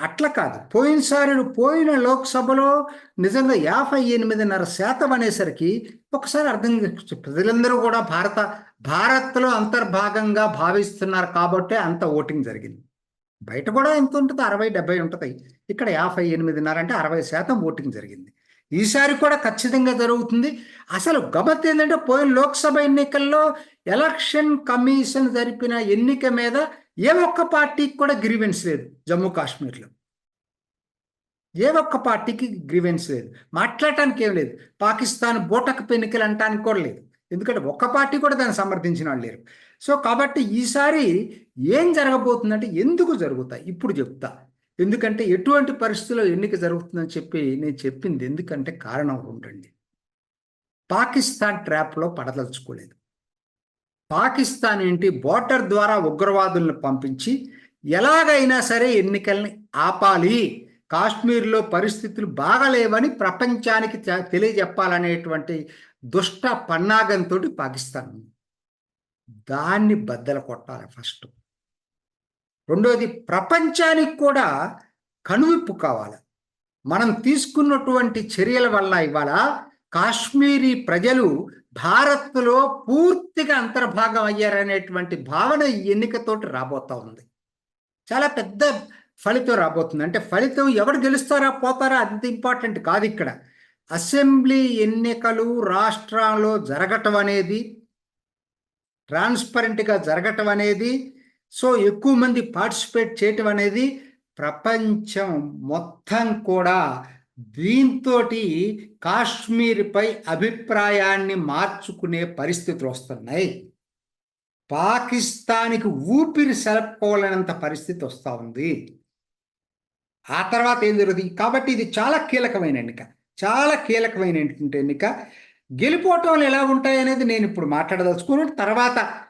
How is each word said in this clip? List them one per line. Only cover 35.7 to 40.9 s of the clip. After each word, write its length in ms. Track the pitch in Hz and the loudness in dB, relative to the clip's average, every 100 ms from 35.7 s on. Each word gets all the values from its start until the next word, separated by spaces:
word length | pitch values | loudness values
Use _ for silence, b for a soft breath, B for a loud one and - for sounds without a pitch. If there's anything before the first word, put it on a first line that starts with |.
| 262 214 | -4 -2
ఎన్నికలు 300 | 233 220 233 | -2 0 -2
అంటానికి 400 | 214 214 220 214 | 0 0 -2 -2
కూడా 160 | 220 202 | -2 -2
లేదు, 220 | 143 - - _ _ | -2 -8 -20 _ _
ఎందుకంటే 280 | 180 208 208 | -6 -4 -4
ఒక్క 260 | 135 - 247 | -4 -4 0
పార్టీ 320 | 277 269 285 | 0 0 2
కూడా 180 | 285 262 | 0 0
దాన్ని 200 | 247 202 | 0 -2
సమర్థించిన 540 | 190 190 175 170 156 | -2 -2 -2 -4 -4
వాళ్ళు 140 | 131 117 | -6 -8
లేరు. 140 | 101 _ b b b - | -14 _ b b b -2
So 160 | 285 233 | 0 0
కాబట్టి 360 | 233 277 285 | 0 0 0
ఈసారి 640 | 214 214 240 285 285 | -2 -2 -2 0 2